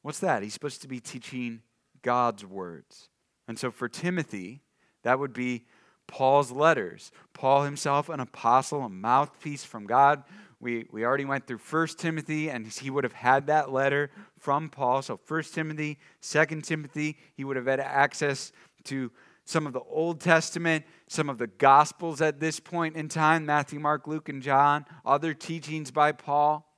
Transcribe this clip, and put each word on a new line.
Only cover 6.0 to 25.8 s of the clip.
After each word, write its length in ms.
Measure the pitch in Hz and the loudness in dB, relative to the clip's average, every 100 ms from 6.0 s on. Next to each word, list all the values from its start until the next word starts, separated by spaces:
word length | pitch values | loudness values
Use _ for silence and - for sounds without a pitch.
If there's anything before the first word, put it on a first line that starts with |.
| - | -20
Paul's 420 | - 131 143 131 | 0 4 4 4
letters. 640 | 127 156 143 90 - - - _ | 2 2 2 -2 -10 -20 -20 _
Paul 300 | - 135 139 | -4 2 4
himself, 440 | 143 147 147 143 147 | 2 -4 -2 -2 -2
an 140 | 147 | -8
apostle, 640 | 123 - 117 127 131 147 | -8 -2 4 4 2 -6
a 60 | 120 | -6
mouthpiece 760 | 92 110 127 143 _ 156 143 - | -6 2 2 2 _ -12 -10 -12
from 220 | 113 101 | -14 0
God. 360 | 123 139 147 - - - _ | 6 6 4 -4 -20 -20 _
We, 260 | 123 117 113 | -6 -6 -6
we 140 | 107 | -4
already 220 | 117 139 139 | 0 0 -2
went 220 | 139 - | -6 -6
through 100 | 117 | -12
First 420 | - 160 160 - | -4 -2 -2 -4
Timothy, 500 | 170 160 143 156 156 | -6 -4 -4 -4 -4
and 160 | 123 110 | -6 -10
he 240 | - 135 | -10 -6
would 140 | 139 | -4
have 80 | 127 | -4
had 360 | - 123 139 139 | -2 2 2 4
that 260 | 156 139 | 0 0
letter 360 | 131 139 143 143 202 - _ | 0 2 0 -4 -8 -20 _
from 300 | - 143 156 | -2 -2 -2
Paul. 320 | - 127 135 | -4 0 0
So 160 | 131 107 | -2 -12
First 360 | - 156 151 | -6 -6 -6
Timothy, 460 | 165 156 151 151 147 _ _ | -6 -6 -6 -8 -8 _ _
Second 420 | - - 156 156 | -2 2 2 0
Timothy, 540 | 151 156 156 151 151 151 _ | -6 -6 -6 -6 -6 -6 _
he 100 | - | -12
would 140 | 139 131 | -6 -4
have 80 | 127 | 0
had 160 | 135 | -2
access 720 | 135 143 143 - 143 135 - _ _ _ - | 0 2 2 2 -2 -2 -8 _ _ _ -10
to 260 | 135 123 _ _ _ | -6 -6 _ _ _
some 220 | - - 147 | -4 -4 -2
of 60 | |
the 80 | 127 | -8
Old 400 | - 156 170 165 | -6 -2 -2 -2
Testament, 680 | 180 165 - 170 165 156 - _ _ | 4 4 4 -2 0 0 -4 _ _
some 220 | - 151 | -4 -4
of 80 | 120 | -2
the 100 | 117 | -6
Gospels 720 | _ 139 139 147 - 170 139 | _ 8 8 6 0 -8 0
at 220 | 156 143 | 0 0
this 180 | 160 151 | -4 -4
point 380 | - 175 160 156 | -6 -4 -4 -4
in 100 | 156 | -6
time, 380 | 160 156 165 151 | 2 4 4 4
Matthew, 340 | 147 139 147 | 0 0 -4
Mark, 260 | 151 151 151 | -2 -2 -4
Luke, 220 | 156 156 | -8 -8
and 140 | 139 | -8
John, 440 | 131 135 143 147 143 - - | 2 4 6 4 -2 -10 0
other 280 | 143 160 | 2 0
teachings 560 | 147 - 165 147 156 | -6 -8 -10 -8 -8